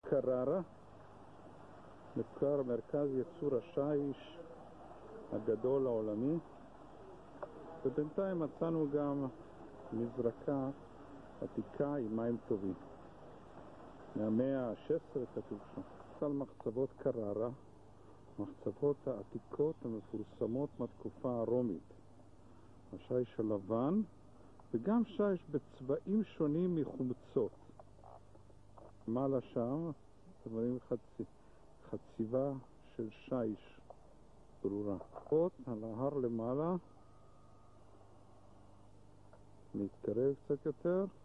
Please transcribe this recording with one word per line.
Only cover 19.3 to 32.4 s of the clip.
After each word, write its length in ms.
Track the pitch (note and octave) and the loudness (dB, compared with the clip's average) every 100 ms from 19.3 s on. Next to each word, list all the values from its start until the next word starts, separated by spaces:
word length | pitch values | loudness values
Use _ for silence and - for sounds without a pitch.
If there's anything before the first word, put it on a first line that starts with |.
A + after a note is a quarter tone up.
| A#2+ - - D3 D#3+ B2 | -8 -8 2 2 2 -4
המפורסמות 840 | A2 F#2+ A2 G#2+ - A2 B2 C#3+ - | -4 -4 -4 -4 -2 0 2 0 -2
מהתקופה 520 | A#2+ - A2 - C3 | -6 -4 -8 -2 0
הרומית. 640 | A#2+ A2 B2 B2 E2 - - - - - - - - - - - | 2 4 4 4 0 -6 -18 -18 -18 -18 -18 -18 -18 -18 -18 -12
השיש 460 | - - B2+ B2 - | -12 0 2 2 0
הלבן, 640 | G#2+ G#2 G2 A2+ C3+ G3+ G#3 - - - - - - | 2 2 2 2 4 4 2 -4 -18 -18 -18 -18 -2
וגם 320 | A#2 B2 A#3 A3 | 0 6 4 4
שיש 400 | - G#3 F#3 - | 4 4 4 2
בצבעים 720 | C3 - - C3 D#3 - G#3 | -2 -2 -10 0 0 4 2
שונים 520 | G#3 - D3+ D3+ F3+ E3 | 2 2 4 6 4 4
מחומצות. 760 | C3+ - B2+ B2 - - G#2 - - - - - - B1+ - - - - - - - - - | 2 0 -2 -2 2 4 4 0 -18 -18 -18 -18 -18 -18 -18 -20 -18 -18 -18 -18 -18 -10 0
מעלה 340 | A#2+ C3+ C3+ | 4 4 4
שם, 500 | - C3 A#2 C#3+ E3+ C#3+ - - - - | 2 0 2 2 0 -4 -12 -20 -20 -12
אתם 100 | - | -4
רואים 240 | A2+ A#2 B2 - | 0 2 0 0
חצי-, 340 | A#2+ - - A2 - - - - - - | -2 -2 -8 -8 -8 -20 -20 -20 -18 -6
חציבה 640 | - - - A2 B2 | -6 -6 -2 2 4